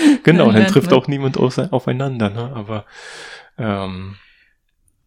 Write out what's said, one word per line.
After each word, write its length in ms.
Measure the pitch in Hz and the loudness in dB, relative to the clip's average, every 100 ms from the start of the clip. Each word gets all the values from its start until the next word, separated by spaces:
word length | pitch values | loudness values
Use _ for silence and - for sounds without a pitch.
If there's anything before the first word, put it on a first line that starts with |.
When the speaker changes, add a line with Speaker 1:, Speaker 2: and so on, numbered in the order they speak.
| 311 269 | 2 4
Speaker 1:
Genau, 220 | - 175 220 | 4 4 4
dann 80 | |
Speaker 2:
lernt 160 | 214 190 | 4 4
Speaker 1:
trifft 200 | - 175 | 2 2
Speaker 2:
man 100 | 127 | 0
Speaker 1:
auch 60 | 139 | 0
niemand 300 | 139 135 - | -4 -4 -2
außer-, 360 | 127 131 127 | -2 -2 -4
aufeinander, 580 | 131 - 127 139 123 104 | -4 -4 -4 -4 -4 -4
ne? 220 | 110 120 | -4 -12
Aber, 320 | 131 104 107 - - - - - - - - | -12 -10 -12 -12 -20 -20 -20 -20 -20 -20 -8
ähm, 580 | 110 98 95 92 95 98 _ _ _ _ _ _ _ _ | -4 -4 -6 -10 -12 -16 _ _ _ _ _ _ _ _